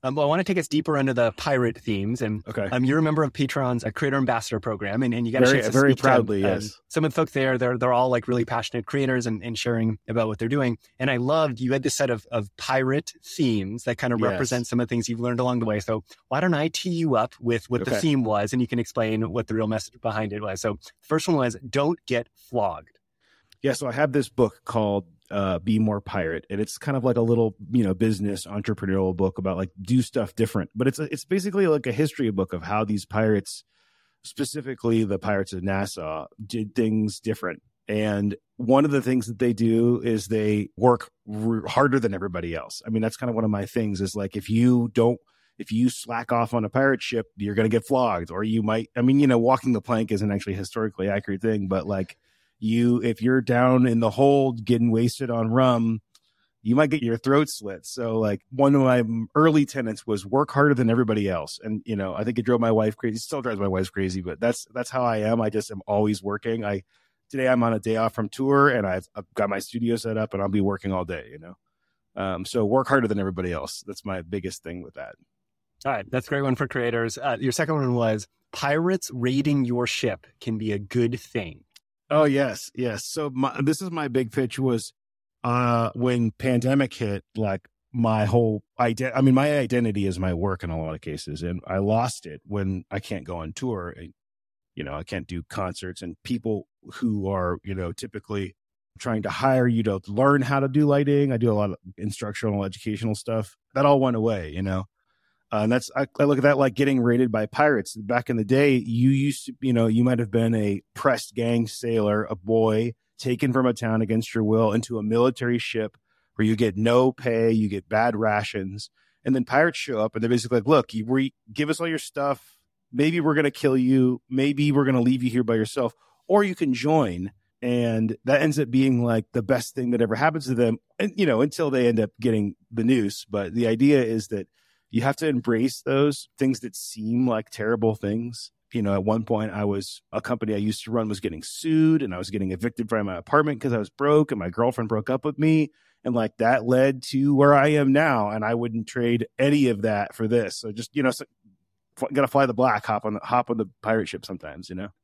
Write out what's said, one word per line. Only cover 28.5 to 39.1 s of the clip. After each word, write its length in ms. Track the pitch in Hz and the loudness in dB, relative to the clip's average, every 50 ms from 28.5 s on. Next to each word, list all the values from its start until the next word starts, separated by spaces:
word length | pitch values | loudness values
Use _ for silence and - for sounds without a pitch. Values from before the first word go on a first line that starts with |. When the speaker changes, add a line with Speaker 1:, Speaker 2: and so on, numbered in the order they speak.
| 101 104 104 - 107 - - 95 95 95 95 92 92 | -8 -6 -4 -4 -4 -4 -2 -2 0 0 0 0 0
Speaker 2:
book 220 | 87 98 95 - - | 0 0 0 0 -2
about, 180 | 92 95 92 | -4 -4 -2
like, 140 | 87 95 90 _ 92 | -2 -4 -6 _ -14
do 220 | 95 90 120 127 123 | -4 0 2 2 2
stuff 320 | - _ 135 110 98 - | 0 _ -4 -4 -4 0
different. 360 | - 113 107 - 107 87 - _ | -2 -2 0 0 -4 -4 -4 _
But 140 | 104 123 131 | -2 -2 0
it's 100 | 131 - | 0 -2
a, 60 | 156 143 - | -8 -8 -8
it's 120 | 147 - | -10 -6
basically 420 | _ 180 196 180 202 175 196 196 | _ -4 -2 -2 -2 -2 0 2
like 200 | 175 156 147 - | 2 2 2 0
a 60 | 127 117 | -4 -2
history 380 | 110 151 147 - - 139 113 | 0 -2 -2 0 -2 -2 -2
book 220 | 104 95 95 - - | 0 -2 -2 -4 -4
of 100 | 87 80 | -10 -6
how 220 | 87 101 107 110 | -4 -2 -2 0
these 200 | 104 107 101 - | 0 -2 -4 -4
pirates, 600 | _ - 107 110 110 107 101 95 - - - - _ _ _ _ _ _ _ _ _ _ _ _ | _ -2 0 2 2 2 0 0 -4 -14 -16 -18 _ _ _ _ _ _ _ _ _ _ _ _
specifically 800 | - - - 143 131 - 151 131 131 131 110 - 117 113 113 113 | -20 -8 -8 -8 -6 -6 -10 -10 -10 -12 -4 0 0 2 2 2
the 140 | 101 101 92 | 0 -2 -4
pirates 340 | - 107 104 98 98 - - | -2 -2 -2 -2 -2 -4 -6
of 100 | 92 87 | -6 -4
Nassau, 640 | 98 98 98 101 98 - - 85 78 78 80 76 - _ _ 107 | -2 -2 -2 -2 -4 -6 -10 -8 -8 -8 -8 -10 -12 _ _ -16
did 300 | 98 - 117 110 104 - | -10 -6 -6 -6 -6 -2
things 460 | - 113 110 110 110 107 107 101 - | -2 0 2 2 0 0 -2 -4 -6
different. 420 | _ 113 107 - - 90 80 - _ _ _ _ _ _ | _ -6 -6 -4 -4 -8 -8 -10 _ _ _ _ _ _
And 480 | 104 107 107 107 104 101 101 104 98 - _ _ _ | -2 -2 0 0 0 0 0 -2 -2 -4 _ _ _
one 280 | _ 123 113 131 135 143 | _ 0 4 6 6 6
of 60 | 151 | 4
the 100 | 143 139 | 2 0
things 280 | 127 123 | 0 2